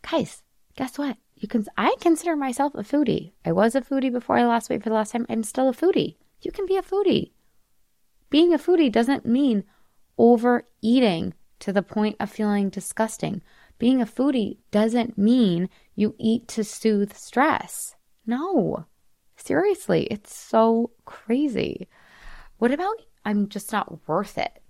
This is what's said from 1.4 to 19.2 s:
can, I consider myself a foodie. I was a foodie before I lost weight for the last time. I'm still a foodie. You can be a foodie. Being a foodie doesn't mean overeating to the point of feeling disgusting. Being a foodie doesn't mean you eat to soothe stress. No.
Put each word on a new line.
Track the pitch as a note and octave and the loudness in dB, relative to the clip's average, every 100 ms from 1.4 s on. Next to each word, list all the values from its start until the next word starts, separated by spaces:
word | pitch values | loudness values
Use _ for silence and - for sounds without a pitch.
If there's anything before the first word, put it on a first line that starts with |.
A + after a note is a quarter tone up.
| G#3 | -4
can, | A#3+ G#3 - | -4 -4 -2
I | A3+ B4+ | 0 2
consider | F4 D#4 E4+ | 2 2 0
myself | D4+ C4+ A#3+ C#4+ | -2 -2 -2 -2
a | - | -2
foodie. | G#3 C#4+ C#4 D#3+ D#3+ _ | -2 0 2 -2 -6 _
I | E3+ | -2
was | E3+ A3+ | 2 2
a | C4 | 2
foodie | - C4+ C4 | -2 -2 0
before | A#3+ - B3 | -2 0 2
I | |
lost | A#3+ A#3 - | 4 0 -2
weight | A3 | -6
for | A3 | -2
the | |
last | A3 G#3+ | -2 -2
time. | A#3+ A#3 | -6 -4
I'm | A3+ | -6
still | G#3+ - C4 | -4 0 0
a | |
foodie. | B3 F4 F#4+ D3+ - _ _ | 2 0 2 -2 -6 _ _
You | F4+ | -10
can | - | -8
be | F#4 F#4+ | -2 -2
a | |
foodie. | - F#4+ G4 B3 E3+ _ _ _ _ _ _ _ _ _ _ | -2 -2 2 0 -2 _ _ _ _ _ _ _ _ _ _
Being | C#4+ F4 | 4 4
a | D#4+ | 4
foodie | - F4+ C#4 | 2 2 4
doesn't | A3+ A#3 C#4 | 2 0 -2
mean | - B3 C#4+ G#3 - _ _ _ _ - | 0 0 2 0 -4 _ _ _ _ 4
overeating | A#3 A#3+ A#3+ A#3+ - _ A3 B3+ A#3 E3+ F#3+ - _ _ | 6 6 4 0 -2 _ 2 4 4 0 -4 -8 _ _
to | - | -2
the | G3 | -2
point | - G#3+ G#3+ G#3 | -2 -2 -2 -2
of | G3+ | -8
feeling | - G#3+ G3+ G3 | -2 0 0 0
disgusting. | F#3 - - A3 - D#3 F#3+ _ _ _ _ | -4 -10 -4 -4 -4 -6 -8 _ _ _ _
Being | A#3 C4 | 0 2
a | |
foodie | A#3 - C4+ C4+ G3 - _ | 0 0 0 0 -4 -8 _
doesn't | G#3 A3 A#3+ A#3 - | 0 2 0 -2 0
mean | G#3 B3+ G#3 E3+ F#3 _ _ | 2 4 4 2 -4 _ _
you | - G#3 - | -2 -2 0
eat | A3 A3+ - | -2 -2 -4
to | - | -6
soothe | G#3+ - A3 G3+ G3+ | -6 -2 0 2 -2
stress. | - - - D4+ - - - - _ _ _ | -6 -6 0 2 0 -4 -12 -14 _ _ _
No. | - B3 F4 E4+ E3 - D#3 _ _ _ | -6 -4 0 0 0 -4 -10 _ _ _